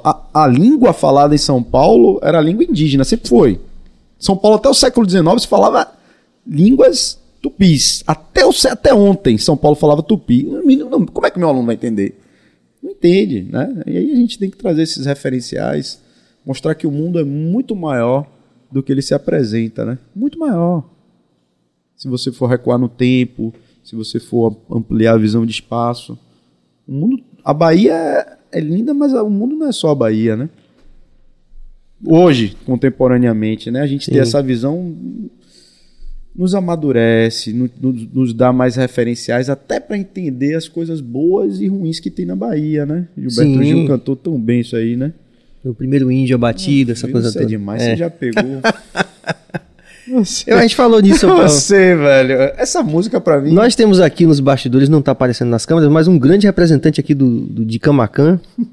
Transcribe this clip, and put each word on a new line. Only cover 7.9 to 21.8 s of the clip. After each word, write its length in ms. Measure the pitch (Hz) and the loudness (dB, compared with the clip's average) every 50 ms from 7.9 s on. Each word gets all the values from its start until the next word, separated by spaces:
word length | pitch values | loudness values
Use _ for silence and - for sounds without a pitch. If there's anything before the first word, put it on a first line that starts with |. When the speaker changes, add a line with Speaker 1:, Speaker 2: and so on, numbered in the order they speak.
| - - - | -4 -4 -4
Speaker 1:
Até 380 | - 156 - - - - - - | -4 -4 -4 -6 -6 -2 0 2
o 80 | 508 311 | 2 2
sé-, 180 | - - 262 240 | 2 0 -2 -2
até 200 | - - - 539 | 0 2 2 4
ontem, 460 | 214 202 202 190 - - 139 113 107 | 6 4 4 2 2 2 0 0 0
São 180 | - - 151 | 0 0 -2
Paulo 180 | 135 - 147 151 | 2 2 2 2
falava 260 | - - 151 147 147 160 | 2 2 2 2 0 0
tupi. 400 | - 220 170 - - 123 123 143 | -2 -2 -2 0 0 0 0 0
Não, 460 | - 269 - 381 285 262 277 311 - | -2 -6 -2 2 2 2 2 0 -2
não, 160 | 262 311 185 | -2 -2 -2
como 200 | - - - - | -2 -4 -2 -2
é 40 | - | -2
que 80 | - 185 | -2 0
meu 100 | 175 160 | 0 0
aluno 160 | 139 131 120 | 0 0 0
vai 80 | 117 117 | -2 -4
entender? 440 | 107 - 120 113 101 98 - - _ _ _ _ _ _ _ _ _ _ _ _ _ - | -4 -4 -4 -4 -2 -4 -4 -6 _ _ _ _ _ _ _ _ _ _ _ _ _ -16
Não 80 | 339 | -16
entende, 520 | 392 _ - 170 175 190 214 202 143 101 92 - | -8 _ 0 2 2 2 0 -2 -4 -6 -8 -6
né? 320 | - 120 143 269 269 185 - | -6 -6 -6 -6 -6 -10 -8
E 100 | - - | -6 -4
aí 160 | 175 185 277 311 | -4 -2 -2 0
a 40 | |
gente 220 | 247 240 226 - - | 0 0 0 -2 -6
tem 120 | 196 190 | -8 -8
que 60 | - - | -8 -6
trazer 240 | - 202 165 151 165 | -4 -2 -2 0 -2
esses 240 | 160 - - 131 | -2 -4 -6 -6
referenciais, 920 | 139 139 139 - 139 127 127 123 - - - 104 120 147 - 135 - - _ _ _ _ _ _ _ _ _ - | -6 -6 -6 -6 -6 -6 -6 -6 -8 -8 -6 -6 -4 -4 -6 -8 -10 -14 _ _ _ _ _ _ _ _ _ -12
mostrar 300 | - - - - 156 156 | -12 -10 -6 -4 -6 -6
que 120 | - - | -4 -4
o 40 | 160 | -6
mundo 280 | 139 147 156 170 175 170 | -4 -4 -6 -4 -4 -4
é 60 | 151 | -4
muito 500 | 139 139 147 156 165 180 240 262 - 226 | -4 -4 -6 -4 -4 -4 -4 -4 -6 -8
maior 520 | 196 165 156 139 123 117 120 131 139 147 - _ _ _ _ _ _ _ _ | -8 -6 -4 -4 -2 -2 -2 -2 -2 -4 -8 _ _ _ _ _ _ _ _
do 120 | - 135 135 | -6 -6 -4
que 80 | - | -2
ele 120 | 135 135 139 | -4 -4 -2
se 120 | - 143 | -2 -4
apresenta, 680 | 143 - - - 156 131 107 107 113 117 113 - - 113 | -4 -2 -2 -2 -2 -2 -2 -2 -4 -4 -4 -6 -8 -8
né? 140 | 110 123 131 _ _ - | -8 -8 -10 _ _ -10
Muito 240 | 190 240 294 - 330 | -6 -6 -6 -6 -6
maior. 440 | 320 294 220 170 170 175 180 165 - - _ _ _ _ _ _ _ _ _ _ _ _ _ _ _ _ _ _ | -6 -4 -2 -2 -2 -2 -2 -4 -6 -10 _ _ _ _ _ _ _ _ _ _ _ _ _ _ _ _ _ _